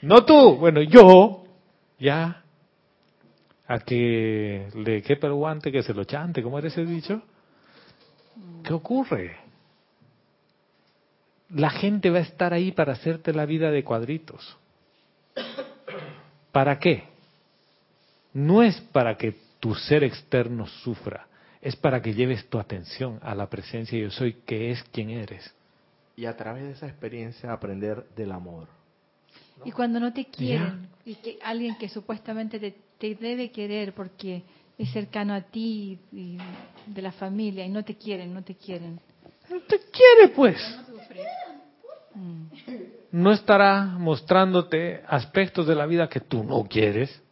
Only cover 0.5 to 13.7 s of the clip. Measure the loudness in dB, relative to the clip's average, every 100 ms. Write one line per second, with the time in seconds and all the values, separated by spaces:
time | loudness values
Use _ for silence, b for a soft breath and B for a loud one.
0.5 | 8 2 2 10 12 12 12 10 2 -18
1.5 | _ _ _ _ _ -2 -2 -4 -8 _
2.5 | _ _ _ _ _ _ _ _ _ _
3.5 | _ _ -8 -4 -2 0 0 -2 -2 -4
4.5 | -6 -10 -8 -4 -4 -2 -2 -2 -4 -6
5.5 | -6 -4 -4 -4 -8 -8 -8 -8 -8 -8
6.5 | -8 -8 -8 -6 -8 -8 -10 -10 _ _
7.5 | b b b b b _ _ _ -20 -20
8.5 | -18 -8 -8 -4 -6 -4 -6 -8 -16 -20
9.5 | _ _ _ _ _ _ _ _ _ _
10.5 | _ _ _ _ _ _ _ _ _ _
11.5 | -2 -2 0 -2 0 0 0 -2 -4 -2
12.5 | -2 -4 -2 -4 -2 -6 -6 -4 -4 -4
13.5 | -2 -2